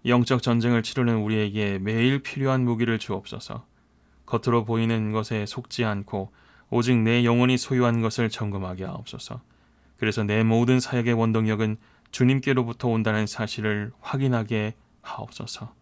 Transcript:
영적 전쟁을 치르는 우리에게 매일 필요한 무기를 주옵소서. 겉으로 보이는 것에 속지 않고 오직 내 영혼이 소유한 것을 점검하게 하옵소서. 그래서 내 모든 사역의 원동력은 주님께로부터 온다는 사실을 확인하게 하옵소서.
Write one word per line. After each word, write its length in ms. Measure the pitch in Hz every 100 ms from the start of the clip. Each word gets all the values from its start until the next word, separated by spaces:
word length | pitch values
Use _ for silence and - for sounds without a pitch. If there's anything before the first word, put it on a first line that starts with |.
영적 380 | - 123 117 127
전쟁을 400 | 123 117 117 117
치르는 340 | 110 - 120 113
우리에게 640 | 104 110 104 104 104 98
매일 420 | 98 113 123 139
필요한 440 | - 143 135 131
무기를 340 | 123 113 117 113
주옵소서. 680 | - 98 - - - - - _ _ _ _ _ -
겉으로 380 | 113 - 117
보이는 480 | 110 113 113 113 107
것에 340 | 110 107 110 104
속지 380 | - - -
않고 480 | 113 101 98 101 98 _ _ - _
오직 260 | 117 120 120
내 260 | 110 120
영혼이 340 | 120 120 127 127
소유한 440 | - 127 120 117
것을 260 | 113 117 113
점검하게 560 | - 104 98 92 92
하옵소서. 560 | 95 - 113 - - 120 _ _ _ _ _ _
그래서 260 | 107 104
내 200 | 104 107
모든 360 | 110 113 120 127
사역의 360 | - 123 120
원동력은 600 | 117 113 113 110 107 110 110 _ _ _
주님께로부터 760 | - 127 135 135 127 117 110 123
온다는 380 | 113 110 107 104
사실을 680 | - 107 - 107 104 107 -
확인하게 760 | - 135 135 123 107 113 107 - _ _
하옵소서. 720 | - - - - 113 - 117 -